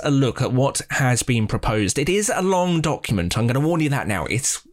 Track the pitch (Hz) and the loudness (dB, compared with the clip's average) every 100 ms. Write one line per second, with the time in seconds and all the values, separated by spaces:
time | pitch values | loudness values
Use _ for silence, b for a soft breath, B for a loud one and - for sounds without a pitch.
0 | 151 139 131 - 135 127 135 - - - | 0 2 2 0 0 2 0 -2 -6 -2
1 | 127 120 - 117 107 113 - 110 95 - | 0 0 0 0 0 -2 0 0 0 0
2 | 147 208 208 - 185 185 180 165 156 - | 0 0 0 0 0 2 2 0 0 -2
3 | - 101 87 110 117 127 156 170 151 139 | -2 -2 0 0 0 2 2 2 0 0
4 | 95 95 71 110 - - - | -2 -4 -2 -2 -2 -6 -10